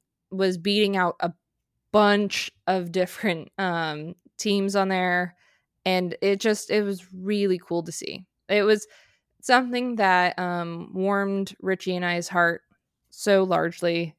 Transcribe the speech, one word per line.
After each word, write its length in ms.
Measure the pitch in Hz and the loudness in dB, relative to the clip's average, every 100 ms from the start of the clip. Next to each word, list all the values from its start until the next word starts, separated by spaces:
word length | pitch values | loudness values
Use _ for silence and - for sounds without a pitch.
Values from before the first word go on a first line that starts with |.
| _ _ - | _ _ -10
was 260 | 190 190 180 | -2 0 0
beating 380 | 180 202 202 196 | 0 2 2 2
out 220 | 180 - | -2 -2
a 140 | 170 - _ _ _ _ _ | -6 -6 _ _ _ _ _
bunch 580 | 208 202 202 202 - - - - | 4 4 4 0 -4 -8 -8 -4
of 240 | 190 175 | -2 -2
different, 600 | 175 180 - 220 165 - - | -2 -2 -2 -2 -2 -6 -6
um, 580 | 185 170 160 151 156 175 _ - | -4 -2 -4 -6 -10 -14 _ -6
teams 380 | 214 202 196 196 | 0 0 2 0
on 120 | 190 | 0
there. 480 | 185 180 180 180 - _ _ _ _ 190 | 0 0 0 -2 -8 _ _ _ _ -2
And 300 | 185 180 - | 0 0 -2
it 180 | 196 196 | 0 2
just, 320 | 226 214 - | 0 -2 0
it 120 | 214 | -2
was 220 | 208 190 180 | -2 -6 -10
really 460 | 185 185 208 202 180 | -10 -4 0 0 0
cool 240 | - 170 | -2 -6
to 80 | 165 | -4
see. 320 | - - 73 185 _ - | -10 -10 -12 -16 _ 0
It 160 | 208 | 2
was 240 | 208 214 - _ _ _ _ _ | 4 2 0 _ _ _ _ _
something 560 | - 247 247 247 247 226 | 2 2 2 -4 -4 0
that, 420 | 196 180 180 - | 2 4 2 0
um, 520 | 180 175 170 170 - | -4 -4 -6 -8 -8
warmed 600 | 185 190 202 196 196 196 - | -4 0 0 0 -2 -4 -6
Richie 340 | 185 190 190 180 | -4 -4 -4 -4
and 100 | 180 | -2
I's 240 | 175 170 | -4 -2
heart 320 | 185 170 170 _ _ _ _ _ | 2 2 0 _ _ _ _ _
so 340 | - 208 196 | -4 2 4
largely. 720 | 190 170 165 170 175 170 165 | 4 2 0 -2 -2 0 -4